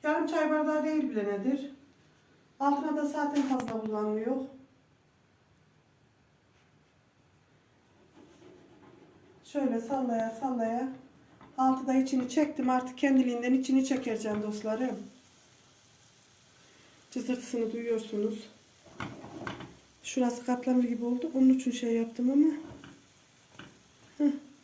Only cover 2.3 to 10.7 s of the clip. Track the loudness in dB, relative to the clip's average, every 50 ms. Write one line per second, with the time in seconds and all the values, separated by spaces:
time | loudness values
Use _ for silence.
2.3 | _ _ _ _ _ _ 0 0 0 0 -2 -4 -2 -2 -2 -2 -2 -2 -2 -2
3.3 | 0 0 0 0 0 -2 -2 -4 -6 -6 -6 -4 -4 -2 -2 -2 -2 -2 -2 -2
4.3 | -2 -4 -4 -8 -14 -20 -20 -20 _ _ _ _ _ _ _ _ _ _ _ _
5.3 | _ _ _ _ _ _ _ _ _ _ _ _ _ _ _ _ _ _ _ _
6.3 | _ _ _ _ _ _ _ _ _ _ _ _ _ _ _ _ _ _ _ _
7.3 | _ _ _ _ _ _ _ _ _ _ _ _ _ _ -20 -20 _ -20 -20 -20
8.3 | -20 -20 -20 -20 -20 -20 -20 -20 -20 -20 -20 -20 -20 -20 -20 -20 -20 -20 -20 -20
9.3 | -20 -20 _ -6 -4 -2 0 0 0 0 -2 -2 -2 -2 0 0 0 0 -2 -2
10.3 | -4 -4 -4 -2 0 0 0 0